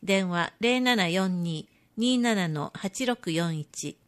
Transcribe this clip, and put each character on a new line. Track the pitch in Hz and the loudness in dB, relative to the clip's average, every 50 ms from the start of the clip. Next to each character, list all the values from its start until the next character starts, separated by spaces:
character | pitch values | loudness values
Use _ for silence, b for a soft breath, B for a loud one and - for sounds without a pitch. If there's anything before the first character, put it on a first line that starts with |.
電 | - 180 196 196 190 180 | 0 2 2 2 2 0
話 | 175 170 170 - - _ | 0 0 -2 -2 -4 _
零 | 214 233 247 254 | 0 0 2 2
七 | 254 254 247 226 185 170 | 2 2 2 2 2 2
四 | 170 185 190 190 185 180 170 | 2 0 0 0 0 -2 -2
二 | 170 165 156 - b b b b b b - | -2 -4 -6 -8 b b b b b b -2
二 | 220 247 254 254 | 0 2 2 2
七 | 233 240 226 202 180 170 | 2 2 2 2 0 0
の | 156 151 143 - - | -2 -2 -4 -6 -8
八 | - - 196 - - 262 | -6 -8 -6 -4 -2 -2
六 | 247 240 233 - - 165 | -2 -2 -2 -2 -2 0
四 | 160 170 170 165 156 | 0 0 0 -2 -4
一。 | 151 - - - - 185 175 _ _ | -6 -10 -10 -8 -8 -8 -8 _ _